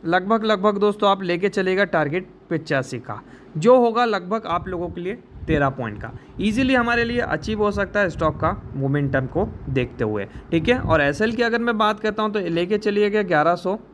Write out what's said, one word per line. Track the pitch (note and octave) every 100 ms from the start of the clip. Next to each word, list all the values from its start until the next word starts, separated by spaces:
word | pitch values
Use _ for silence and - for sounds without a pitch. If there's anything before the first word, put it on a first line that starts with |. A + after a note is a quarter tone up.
लगभग, | F3 F3+ F#3 A3+
लगभग | G#3+ G#3 G#3 G3+
दोस्तों | G#3 G3+ G3+
आप | G3
लेके | F#3 F3 G3
चलिएगा | G3 F#3 F#3+ G3+
टारगेट | E3+ D3 F3 F3+ - -
पचासी | E3 - C#3 B2+ B2+
का, | - G#2 - - - D#3+
जो | F3+ B3+
होगा | A#3+ A3+ A#3+
लगभग | G3+ F3+ A3 -
आप | F3 F3
लोगों | F3+ F3
के | -
लिए | F3+ G#3+ - - -
तेरह | D#3 C#3
पॉइंट | C3 A#2 G#2
का, | A2+ A#2 - -
ईजीली | F#3+ A3 C4
हमारे | C4 A#3 A#3+
लिए | A#3 A#3+
अचीव | - - - G#3+
हो | G#3
सकता | G3 F#3+ G#3
है | G3
स्टॉक | D3+ D#3+ D3+
का | D#3 G3+ - C#3+
मोमेंटम | C3+ C#3+ C#3 C3+ B2+
को | D#3+ A3 - -
देखते | C3 A#2+ -
हुए, | A2+ G#2+ G2 - -
ठीक | E3 E3
है। | B3+
और | E3+ D#3
एसएल | C#3+ C#3+ A3 A#3
की |
अगर | A#3 A#3
मैं | A#3 A3
बात | G#3+ G#3+
करता | A3 G#3
हूँ | G#3+
तो | G#3
लेके | F3 E3+ F3+ G#3
चलिएगा | G#3 G3+ G#3 G#3+
ग्यारह | G3+ D#3+ D3+ F3
सौ | F#3 G#3 -